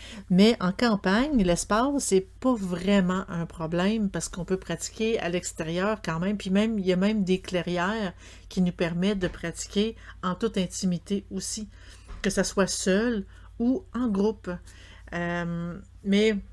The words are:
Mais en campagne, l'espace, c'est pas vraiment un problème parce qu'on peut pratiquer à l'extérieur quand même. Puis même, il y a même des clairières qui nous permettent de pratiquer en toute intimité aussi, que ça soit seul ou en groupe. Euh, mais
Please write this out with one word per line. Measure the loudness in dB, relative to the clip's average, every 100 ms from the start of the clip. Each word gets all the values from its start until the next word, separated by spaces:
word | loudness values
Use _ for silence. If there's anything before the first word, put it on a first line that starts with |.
| -16 -12 2
Mais | 6 8 6
en | 0
campagne, | 2 2 2 2 2 4 2
l'espace, | 4 2 2 2 2 0
c'est | 2 2 2 -2
pas | 0
vraiment | 0 0 -2 2 4 4 0 -2
un | -6 -6
problème | -6 -4 0 0 0 -2
parce | -4 -8
qu'on | -8
peut | -4 -4
pratiquer | -4 -8 -8 -4 -2 0
à | 0
l'extérieur | -2 -4 -8 -4 -2 0 -2
quand | -4 -2
même. | -2 -2
Puis | 0
même, | 2 2 0
il | 0
y |
a | 2
même | 2 2
des | 2 0
clairières | 0 -4 -2 -2 0 -2 -4 -8 -18 -20 -8
qui | 0
nous | 0
permettent | 0 -2 0 0 0
de | -2
pratiquer | -4 -10 -8 -4 0 0 -2 -16 -8
en | -6 -2
toute | -2 -2
intimité | -4 -2 -2 -2 -2 -6 -4
aussi, | -8 -8 -8 -10 -14 -20 -20 -18 -6
que | -4
ça | 0
soit | 0 2 0
seul | 0 2 2 2 -2 -6 -14 -16 -2
ou | 0 0 -2
en | -4 0
groupe. | 2 2 0 -6 -10 -10 -20 -20 -20 -10
Euh, | -6 -4 -2 -4 -4 -6 -10 -16 -10
mais | 0 4 4 2 -4